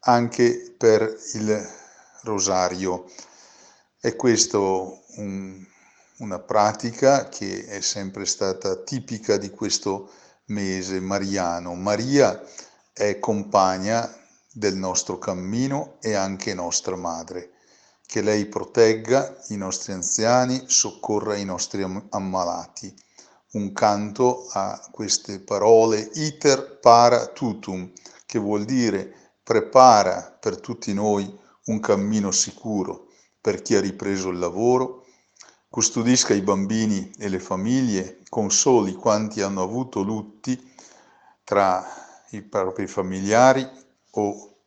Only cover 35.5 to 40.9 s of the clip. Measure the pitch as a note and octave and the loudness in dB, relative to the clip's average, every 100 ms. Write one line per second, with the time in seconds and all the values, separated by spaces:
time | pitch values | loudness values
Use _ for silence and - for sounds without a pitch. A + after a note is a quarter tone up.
35.5 | _ _ - A2 - A#2 B2 - G2+ G2 | _ _ -2 -2 0 2 2 4 2 2
36.5 | G2 G2 A2 A2 G2 F2 - G#2 F#2 - | 0 0 0 0 -2 -4 -10 -6 -6 -6
37.5 | F#2 G#2 B2+ B2+ G2 F#2 - _ - G2+ | -6 -2 0 0 -2 -4 -12 _ -4 -2
38.5 | - C#3+ B2 - - A#2 G#2+ G#2+ G#2+ G2 | 0 4 4 2 -2 0 0 -2 -4 -4
39.5 | F#2+ F#2+ A#2 B2+ - G2 A2 G#2 - B2 | -2 -4 -4 -6 -4 -4 -6 -10 -12 -8
40.5 | B2+ - _ - | -8 -10 _ -20